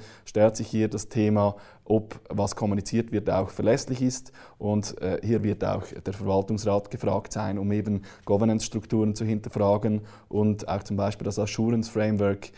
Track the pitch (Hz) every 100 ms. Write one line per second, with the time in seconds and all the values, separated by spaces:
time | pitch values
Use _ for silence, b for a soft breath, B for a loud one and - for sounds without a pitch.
0 | B B - 104 107 110 110 110 107 107
1 | - 113 107 107 101 101 B B - 107
2 | 107 - - 104 101 - 107 101 - 113
3 | 113 107 107 95 95 - 104 135 - 127
4 | 127 123 - B B - 104 104 101 -
5 | 92 92 104 110 104 95 98 95 - -
6 | - 101 101 95 98 110 107 101 - 117
7 | 101 98 - 107 107 98 98 104 104 101
8 | B B - 101 113 110 - 110 - 110
9 | 107 104 110 107 113 - 101 104 113 107
10 | 107 B B 104 107 104 - 98 - 98
11 | 98 - - 104 104 - 110 117 110 113
12 | 107 107 101 98 -